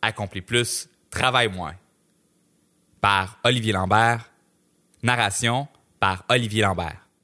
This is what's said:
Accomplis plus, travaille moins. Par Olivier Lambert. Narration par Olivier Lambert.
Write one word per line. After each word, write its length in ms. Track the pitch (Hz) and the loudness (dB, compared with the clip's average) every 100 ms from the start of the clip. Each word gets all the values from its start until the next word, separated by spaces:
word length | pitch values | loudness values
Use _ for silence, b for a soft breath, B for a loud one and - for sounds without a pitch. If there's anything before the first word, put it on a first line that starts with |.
Accomplis 400 | 107 110 101 98 | -2 -4 -8 -8
plus, 480 | 87 120 120 - - _ _ | -2 0 0 -4 -10 _ _
travaille 380 | - 131 127 117 | -2 0 2 0
moins. 260 | 92 82 92 _ _ _ _ _ _ _ _ _ _ _ _ | -2 -10 -12 _ _ _ _ _ _ _ _ _ _ _ _
Par 380 | 101 98 95 - | 2 2 0 -2
Olivier 280 | 117 123 110 | 0 0 0
Lambert. 580 | 98 92 104 113 117 113 _ _ _ _ _ _ _ | -2 2 4 4 2 -6 _ _ _ _ _ _ _
Narration 640 | 117 123 107 - 117 123 143 _ _ _ | -2 0 0 0 -2 -2 -6 _ _ _
par 260 | 98 92 - | 0 0 0
Olivier 340 | 123 117 107 | 0 0 0
Lambert. 460 | 104 90 85 - _ _ | 0 0 -6 -10 _ _